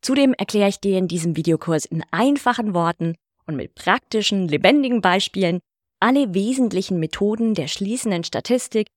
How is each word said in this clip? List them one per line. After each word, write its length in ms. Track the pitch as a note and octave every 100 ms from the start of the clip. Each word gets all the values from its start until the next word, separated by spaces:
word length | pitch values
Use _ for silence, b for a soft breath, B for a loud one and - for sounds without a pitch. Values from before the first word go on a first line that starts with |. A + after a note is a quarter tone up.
Zudem 340 | - C#4 C#4
erkläre 340 | B3+ G3 G#3+ G3+
ich 100 | G3
dir 200 | G3+ F#3+
in 100 | F#3
diesem 260 | E3+ E3
Videokurs 500 | E3 E3 D#3+ - D#3+
in 200 | - D#3+ -
einfachen 640 | E3 B3 C#4+ - A#3+ G#3+
Worten 420 | F3 E3+ E3+ E3 E3 _ _
und 120 | - D3
mit 180 | D#2
praktischen, 720 | _ - G#3+ _ A3 G#3 G3+ F3+
lebendigen 540 | D3 - D4 C4+ A#3+
Beispielen 580 | F#3 F3+ F#3+ - F3+ F3 _ _ _ _
alle 340 | A3 C4 C4
wesentlichen 680 | F3+ G3+ C4 A#3+ F#3 F#3+ F3+
Methoden 540 | D#3+ - G3+ A3 A3+
der 120 | G#3 C#3+
schließenden 560 | - G3 B3 A3+ F3+
Statistik 640 | E3+ - - B3 - A3 G#3+